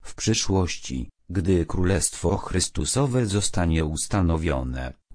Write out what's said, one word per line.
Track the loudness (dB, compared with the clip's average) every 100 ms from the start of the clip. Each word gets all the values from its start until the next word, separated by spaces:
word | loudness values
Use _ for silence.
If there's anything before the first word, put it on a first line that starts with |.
W | -12 -4
przyszłości, | 0 0 2 0 0 -4 -6 -8 -8 _ -6
gdy | -2 4 2 2
Królestwo | 2 2 2 0 0 0 0
Chrystusowe | 0 -2 -2 -2 -2 0 2 0 0
zostanie | 0 0 0 2 2 0
ustanowione, | -4 -2 2 2 2 0 -2 -2 -6 -8 -12 _